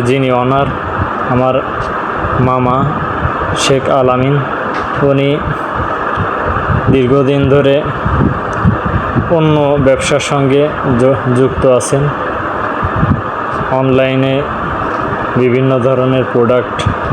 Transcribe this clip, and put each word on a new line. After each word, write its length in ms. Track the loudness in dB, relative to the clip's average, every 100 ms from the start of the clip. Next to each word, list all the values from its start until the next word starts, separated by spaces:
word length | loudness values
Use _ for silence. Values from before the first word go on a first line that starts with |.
যিনি 240 | 2 2 2 2
ওনার, 260 | 2 0 0 -4 -6 -4 -4 -4 -2
আমার 240 | 0 2 0 -2 -6 -6 -6 -6 -6 -4 0 2
মামা 280 | 2 2 0 0 -4 -6 -4 -4 -4 -4 -2
শেখ 220 | 0 0 2 2
আলামিন, 360 | 2 2 2 0 -2 -6 -6 -6 -6 0 2
উনি 200 | 2 2 0 -2 -4 -6 -4 -4 -4 -4 -4 -4 -4 -4 -4 0 0 2
দীর্ঘদিন 500 | 2 4 2 2 2 2
ধরে 260 | 4 4 2 0 -4 -2 0 0 -2 -6 0 0 0 -2 -4 -2 -2 0 2
অন্য 180 | 4 4 2 2 4
ব্যবসার 380 | 2 2 0 0
সঙ্গে 320 | 0 2 2 2 0 0 2
যু-, 200 | 2 2 0 2
যুক্ত 280 | 2 2 2
আছেন। 360 | 2 2 0 0 -2 -6 -6 -6 -6 -6 -4 -2 0 0 0 -2 -6 -6 -6 -2 0
অনলাইনে 540 | 2 2 2 2 0 0 -2 -6 -4 -4 -4 -4 -4 -4 -2 0
বিভিন্ন 360 | 2 2 2 2
ধরনের 460 | 2 2 2 2 2
প্রোডাক্ট 440 | 2 2 2 0 -2 -2 -2 -2